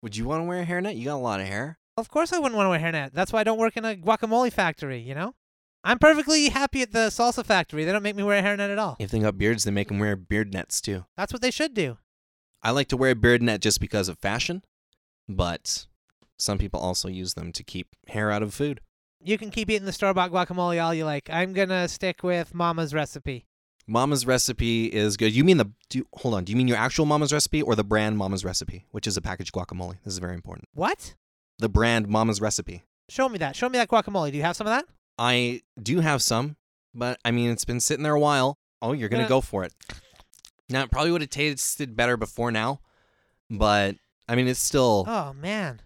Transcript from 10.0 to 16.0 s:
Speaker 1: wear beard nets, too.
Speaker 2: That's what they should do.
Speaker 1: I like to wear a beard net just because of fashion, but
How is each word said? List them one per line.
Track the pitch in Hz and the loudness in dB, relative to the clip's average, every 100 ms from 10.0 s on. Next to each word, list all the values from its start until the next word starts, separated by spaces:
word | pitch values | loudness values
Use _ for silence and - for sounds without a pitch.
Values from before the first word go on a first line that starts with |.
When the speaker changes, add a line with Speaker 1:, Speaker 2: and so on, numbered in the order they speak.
Speaker 1:
wear | 104 101 | 0 -2
beard | 90 104 107 | -2 -2 -2
nets, | 98 - - | -4 -6 -6
too. | - 98 92 - | -4 -6 -8 -8
Speaker 2:
That's | 196 | -8
what | 247 | -2
they | 247 | -4
should | - 311 | 0 -4
do. | 233 151 113 _ _ _ _ _ _ | -2 -4 -6 _ _ _ _ _ _
Speaker 1:
I | 113 | 0
like | 127 139 | 0 0
to | 127 | 2
wear | 131 | 4
a | |
beard | 123 113 120 | 4 6 6
net | 117 104 | 4 2
just | 107 98 | 0 0
because | 104 110 95 | 0 -2 -2
of | 82 | -4
fashion, | 98 110 - 180 _ _ _ _ _ _ - | -4 -2 -4 -6 _ _ _ _ _ _ -12
but | 95 87 85 - - - _ | -2 -2 -2 -6 -8 -8 _